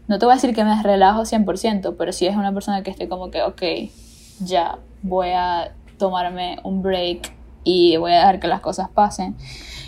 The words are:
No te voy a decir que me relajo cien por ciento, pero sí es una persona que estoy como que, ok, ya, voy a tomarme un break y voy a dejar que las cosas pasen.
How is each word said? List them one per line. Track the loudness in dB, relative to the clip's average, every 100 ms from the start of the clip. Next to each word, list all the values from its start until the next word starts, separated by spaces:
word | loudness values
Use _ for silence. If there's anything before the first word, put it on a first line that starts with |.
| -4
No | 2
te | 4
voy |
a | 6
decir | 4 2
que |
me | 2 2
relajo | 4 6 6 4 2
cien | 0 0
por | 0
ciento, | -2 -2 -4 -4
pero | -6
sí | -2 -2
es | 0
una | -2
persona | -2 -4 -6
que | -6
estoy | -8 -8
como | -8 -8
que, | -4
ok, | -4 -4 -4 -4 -8 -14 -20 -20 -20 -12
ya, | -4 0 -2 -4 -16 -12
voy | -4 -2 0
a | 0 -2 -2 -6 -12 -20 -4
tomarme | -2 -2 -4 -4 -8 -8
un | -6 -4
break | -2 -2 -2 -6 -10 -18 -20 -8
y | 0 4 4 4
voy | 4
a | 4
dejar | 6 4
que | 0
las | -2
cosas | -4 -6 -4
pasen. | 2 2 0 -8 -8 -14 -18 -16 -16